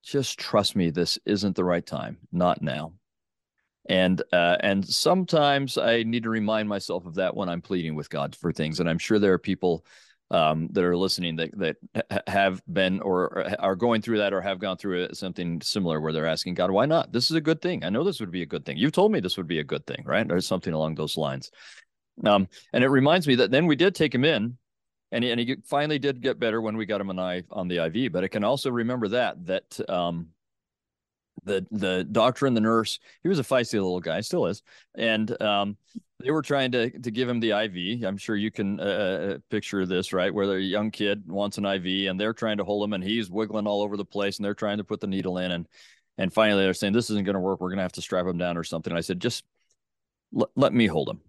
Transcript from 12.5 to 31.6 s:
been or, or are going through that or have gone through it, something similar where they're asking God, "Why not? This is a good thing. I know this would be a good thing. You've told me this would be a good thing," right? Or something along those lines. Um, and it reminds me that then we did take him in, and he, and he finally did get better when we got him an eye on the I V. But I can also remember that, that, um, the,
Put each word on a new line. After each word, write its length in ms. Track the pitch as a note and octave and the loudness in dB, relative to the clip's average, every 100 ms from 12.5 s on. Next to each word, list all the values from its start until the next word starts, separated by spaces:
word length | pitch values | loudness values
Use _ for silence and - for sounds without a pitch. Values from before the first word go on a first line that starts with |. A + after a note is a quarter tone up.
| F#2 - | 0 -4
been 340 | F2+ F#2 F#2+ | 0 2 0
or, 240 | G2 F2+ F2+ | 0 0 0
or 300 | F#2 F#2+ G#2 | -2 -4 -2
are 160 | G2 F#2+ | -2 0
going 260 | A#2+ A2+ | 2 0
through 160 | G#2+ A2 | 0 0
that 160 | G2+ | 0
or 80 | G2 | 0
have 160 | F#2+ F#2+ | -2 -4
gone 200 | G2 F2+ | -4 -4
through 260 | G2+ F2+ | -4 -2
it, 140 | F2+ - | -4 -6
something 440 | F#2+ F2+ F2 E2 | -8 -6 -4 -4
similar 400 | - G#2+ F2 D#2 | -2 -2 0 0
where 100 | D#2 | -2
they're 140 | D#2 D#2+ | -2 0
asking 300 | D#2 - F2+ | -2 -4 -2
God, 160 | F#2 | 2
"Why 160 | F#2+ C#3 | 2 4
not? 240 | D#3+ - | 2 0
This 180 | A#2+ - | -2 0
is 80 | D#3+ | 0
a 40 | |
good 200 | D#3 D#3+ | 0 0
thing. 220 | F3 E3+ | -2 -4
I 60 | - | -2
know 140 | G#2+ | 0
this 160 | F3+ - | 0 -2
would 120 | G#2 | -6
be 100 | F2 | -6
a 60 | E2 | -4
good 180 | E2 D2 | -6 -6
thing. 100 | C#2+ | 0
You've 160 | C3 | 0
told 200 | D#3 G#3 | 4 4
me 80 | G3 | 2
this 180 | F2+ - | -2 -4
would 80 | E2 | -2
be 140 | E2 | -2
a 40 | |
good 220 | C#2+ D2+ - | -2 -6 -6
thing," 160 | - | -12
right? 280 | - F2+ - | -2 0 2
Or 100 | F2 | -2
something 320 | F2 F#2 F2+ | 0 -4 -2
along 220 | D#2+ D#2 D#2 | -2 -2 -2
those 200 | D2+ - | -4 -2
lines. 360 | D2 C2+ - _ - - _ _ _ - G#2+ | -4 -4 -12 _ -20 -20 _ _ _ -2 4
Um, 220 | G2+ F#2+ - _ | 4 4 -6 _
and 100 | A#2 | 2
it 60 | C3 | 4
reminds 380 | C3+ C3+ F3+ D3 | 6 6 4 4
me 80 | B2 | 4
that 160 | G#2 | 6
then 160 | B2+ E3+ | 4 4
we 80 | C#3 | 4
did 180 | F3+ | 2
take 220 | F3+ D#3 B2 | 4 0 2
him 100 | C#3+ | 2
in, 320 | C#3 A2+ B2 _ _ _ _ _ | 2 -2 -6 _ _ _ _ _
and 120 | A#2+ | -4
he, 60 | B2 | -2
and 100 | A#2 | -2
he 180 | A#2+ C3+ | -2 -4
finally 360 | - C#3+ D3+ D3+ | -2 -2 0 0
did 220 | C#3 B2+ | -2 -2
get 180 | C3 - | -2 0
better 200 | A#2 A2 | 0 0
when 160 | A2+ A2 | -2 -4
we 120 | G#2 | -2
got 140 | G2+ | -2
him 100 | G2 | -2
an 80 | F#2 | -4
eye 240 | F#2 F2+ F2 | -2 -4 -6
on 160 | G#2 F2+ | -6 -2
the 140 | F2 | 0
I 80 | E2 | 0
V. 180 | F#2 B2+ | 0 -2
But 160 | F2+ | -2
I 60 | F#2 | -2
can 140 | G#2+ | 0
also 280 | G2+ C#3+ C3+ | 0 0 0
remember 380 | A#2+ A2+ B2+ G#2+ | -2 -2 -2 0
that, 360 | A#2+ A#2 - F2 | 0 0 -4 -4
that, 440 | F#2 _ - - | -4 _ -10 -4
um, 380 | F#2 F2 E2+ E2 _ _ _ _ _ _ _ _ _ _ - | -2 -2 -4 -8 _ _ _ _ _ _ _ _ _ _ -18
the, 240 | F#2 G2 | -4 -4